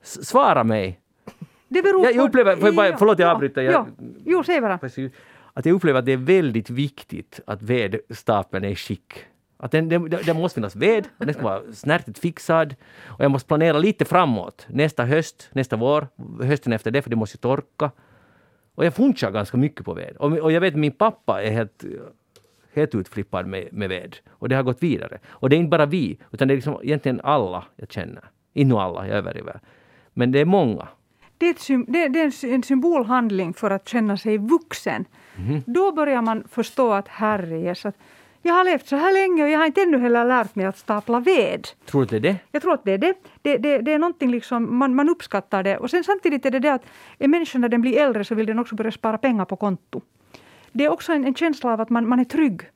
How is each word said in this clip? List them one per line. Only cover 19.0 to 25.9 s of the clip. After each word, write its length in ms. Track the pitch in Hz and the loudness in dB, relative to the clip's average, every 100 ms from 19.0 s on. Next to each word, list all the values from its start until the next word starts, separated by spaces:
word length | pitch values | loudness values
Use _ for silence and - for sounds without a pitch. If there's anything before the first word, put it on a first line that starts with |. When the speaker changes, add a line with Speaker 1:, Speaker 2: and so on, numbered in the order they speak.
| 269 - 110 | 2 2 -2
Speaker 1:
ganska 260 | 104 101 123 | -2 -2 0
mycket 280 | 143 - | 0 -2
på 100 | - | -10
ved. 220 | 87 87 - | -10 -12 -4
Och, 160 | 143 160 | -2 0
och 140 | 160 | 2
jag 80 | 165 | 2
vet 140 | 185 | 2
att 60 | 147 | 0
min 120 | 147 | -2
pappa 500 | - 220 214 - 98 | 0 -2 0 -4 -2
är 80 | 107 | -2
helt, 340 | 110 107 _ 92 - - _ _ _ _ _ _ | -2 -4 _ -16 -14 -18 _ _ _ _ _ _
helt 200 | 147 151 | -4 -2
utflippad 520 | 107 90 - 98 92 92 | -2 -6 -10 -8 -8 -6
med, 220 | 95 87 | -10 -10
med 160 | 104 98 | -8 -6
ved. 280 | 92 78 - _ | -6 -10 -20 _
Och 180 | _ 123 | _ -2
det 60 | 131 | -2
har 60 | |
gått 200 | 127 123 | -2 -2
vidare. 360 | 170 110 - - - | -2 -2 -6 -16 -20
Och 220 | - 127 | -4 2
det 60 | 151 | 2
är 20 | |
inte 120 | 165 | 2
bara 160 | 160 | 0
vi, 320 | 147 | 0